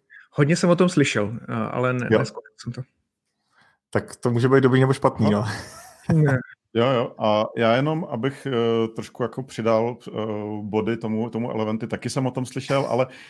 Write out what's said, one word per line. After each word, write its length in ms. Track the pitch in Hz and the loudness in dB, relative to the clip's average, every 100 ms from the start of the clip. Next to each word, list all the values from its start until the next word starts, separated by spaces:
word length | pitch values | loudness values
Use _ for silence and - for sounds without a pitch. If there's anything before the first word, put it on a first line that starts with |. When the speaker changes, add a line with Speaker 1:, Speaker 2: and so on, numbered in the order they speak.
| _ - - | _ -20 -8
Speaker 1:
Hodně 240 | - 147 175 | 0 2 2
jsem 140 | 175 | 4
o 60 | 175 | 4
tom 140 | 180 | 4
slyšel, 420 | 147 139 110 104 117 | 4 2 0 -2 -6
eh, 120 | - | -8
ale 400 | 120 - 120 127 | -6 -4 -2 -2
ne-, 140 | 127 123 | -2 2
Speaker 2:
Jo. 80 | 107 | 2
Speaker 1:
nezkoušel 340 | 135 - - - | 2 -6 -18 -14
jsem 160 | 120 | -12
to. 80 | 127 - _ _ _ _ _ _ _ _ _ _ | -10 -12 _ _ _ _ _ _ _ _ _ _
Speaker 2:
Tak 260 | 104 - - | -4 -4 -4
to 160 | 127 | -2
může 180 | 120 127 | 2 4
být 140 | 135 | 6
dobrý 180 | 131 131 | 6 6
nebo 120 | 131 | 4
špatný, 380 | 131 135 - 107 | 2 0 2 2
Speaker 3:
No. 140 | 104 110 - - - - - - | 2 0 -6 -12 -18 -20 -10 0
Speaker 2:
no. 120 | 165 | 2
Speaker 1:
Ne. 160 | 147 131 - - _ | 4 2 -4 -18 _
Speaker 3:
Jo, 120 | 110 123 | 0 2
jo. 200 | 123 127 - | 2 0 -2
A 260 | 110 107 110 - | 2 2 0 0
já 180 | 113 120 | 2 2
jenom, 320 | 147 160 185 | 2 -2 -6
abych, 380 | 123 135 135 139 | -4 -4 -6 -4
eh, 360 | 120 117 113 113 | 0 2 2 0
trošku 360 | 113 110 - | -4 -10 -6
jako 200 | 117 - | -6 -6
přidal, 540 | 131 - 113 110 117 120 - | -10 -4 2 2 0 -6 -10
eh, 40 | 117 110 104 107 107 | -6 -6 -6 -6 -8
body 360 | 107 107 107 113 | -4 -2 0 -2
tomu, 320 | 110 110 117 | -4 -4 -4
tomu 220 | 113 120 | -4 -4
Eleventy, 360 | 110 107 110 113 | -4 -4 -4 -6
taky 220 | 107 120 | -8 -6
jsem 160 | 139 131 | -4 -4
o 60 | |
tom 140 | 127 127 | -4 -6
slyšel, 400 | 135 135 139 135 | -8 -2 -2 0
ale 180 | 120 131 - - | -2 -2 -6 -20